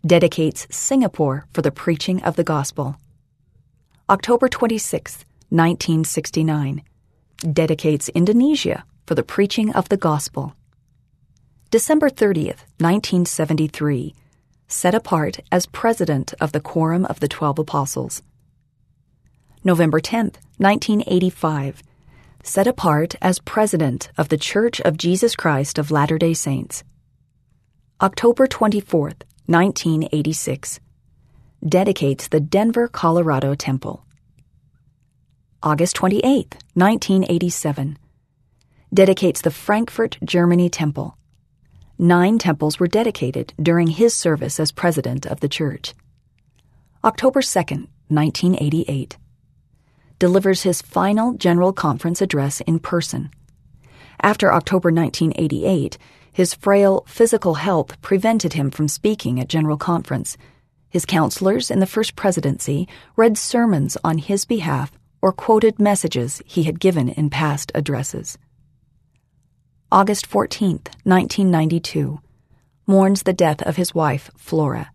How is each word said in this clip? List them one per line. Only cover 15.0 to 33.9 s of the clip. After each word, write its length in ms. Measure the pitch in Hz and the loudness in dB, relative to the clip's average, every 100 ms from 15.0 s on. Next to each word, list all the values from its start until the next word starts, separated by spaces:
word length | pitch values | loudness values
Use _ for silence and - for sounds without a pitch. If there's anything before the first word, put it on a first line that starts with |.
| - 165 151 - - | 0 -2 -2 -6 -4
as 140 | 180 - | -2 -2
president 680 | - 233 226 160 143 135 - | -2 -2 0 0 -2 -4 -6
of 100 | 151 | -4
the 100 | 151 | -4
Quorum 440 | - 165 160 170 | -4 -2 0 0
of 160 | 185 - | -2 -2
the 80 | 147 | -6
Twelve 320 | - 151 143 | -2 -4 -2
Apostles. 640 | 151 147 139 - 120 - _ _ _ _ _ _ _ _ _ _ _ _ _ _ | -4 -4 -4 -6 -8 -10 _ _ _ _ _ _ _ _ _ _ _ _ _ _
November 380 | 190 170 160 156 | 2 4 4 2
tenth, 400 | - 233 208 - - - | 0 -2 -4 -6 -20 0
nineteen 460 | 196 208 - 214 - | 2 2 0 -2 2
eighty-five. 800 | 180 180 - 160 151 139 - _ _ _ - _ _ | 0 0 -2 -2 -2 -6 -10 _ _ _ -20 _ _
Set 220 | - - 202 | -4 0 0
apart 480 | 254 180 147 170 - | 2 2 2 0 -2
as 160 | 185 185 | -2 -2
president 720 | - - 214 170 147 123 - - | -2 0 0 2 0 -2 -8 -6
of 100 | 151 | -2
the 80 | 151 | -2
Church 440 | - 202 160 - | -2 0 0 0
of 160 | - 156 | -2 0
Jesus 400 | 175 185 233 - | -2 2 0 0
Christ 420 | 165 139 143 - | -2 0 -2 -4
of 140 | 147 | -2
Latter-day 420 | 151 147 160 165 | 0 0 2 0
Saints. 480 | 160 151 135 - - - _ _ _ _ _ _ _ _ _ _ _ | 0 -2 -4 -6 -14 -16 _ _ _ _ _ _ _ _ _ _ _
October 480 | 196 - 233 240 262 | -2 4 2 4 2
twenty-fourth, 720 | - 214 202 196 170 147 - - _ - | 2 0 0 0 0 0 -8 -20 _ 0
nineteen 600 | 165 190 - 170 156 160 | 2 4 0 -2 0 0
eighty-six. 680 | 151 156 156 - 135 - - _ _ _ _ _ _ _ _ | -2 -2 -4 -6 -8 -10 -14 _ _ _ _ _ _ _ _
Dedicates 600 | 160 175 196 185 139 135 - | 0 2 2 0 -2 -2 -2
the 140 | 160 | -2
Denver, 480 | 151 196 220 233 240 | 2 0 2 0 -2
Colorado 640 | - 165 170 160 135 135 | -2 0 2 2 0 0
Temple. 500 | 143 - 131 - | -4 -4 -4 -6